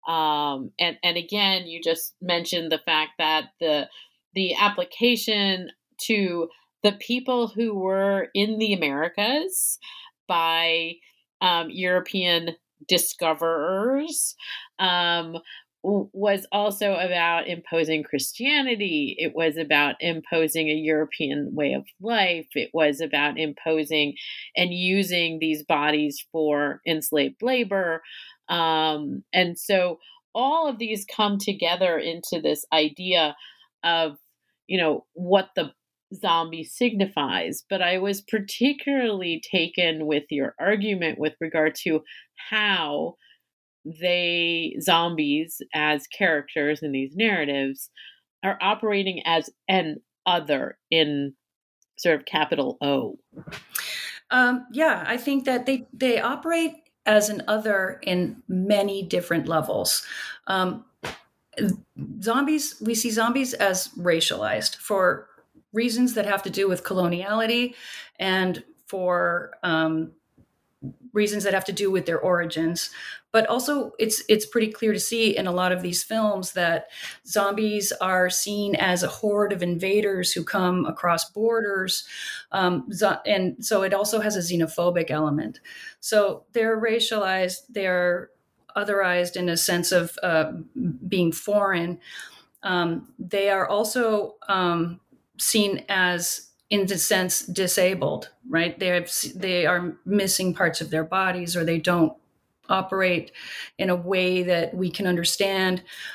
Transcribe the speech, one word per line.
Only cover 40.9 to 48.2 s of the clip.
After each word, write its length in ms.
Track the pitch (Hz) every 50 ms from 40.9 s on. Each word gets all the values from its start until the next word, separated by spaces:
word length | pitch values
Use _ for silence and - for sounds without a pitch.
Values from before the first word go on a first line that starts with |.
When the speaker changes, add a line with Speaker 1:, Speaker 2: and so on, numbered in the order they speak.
| 202 185 170 160 - -
Speaker 1:
with 160 | 151 156 - _
regard 360 | 165 160 156 165 156 160 - - -
to 180 | 185 156 156 - - - - - _ _ - - -
how 640 | 220 214 214 208 190 180 160 143 147 147 160 170 175 _ _ _ _ _ _ _ _ _ _ _ _ _ _
they, 880 | 170 165 156 170 180 180 180 175 175 170 170 170 170 170 165 165 - - -
zombies 800 | 160 - 170 165 170 175 170 156 151 143 143 151 160 165 - - - - -
as 340 | 156 151 151 151 143 139
characters 760 | - - - 202 180 160 147 143 - - 160 143 147 151 147
in 100 | 160 147
these 240 | 139 135 135 135 147
narratives, 760 | 180 226 226 202 175 151 143 139 139 139 135 135 - - - _ - - - - _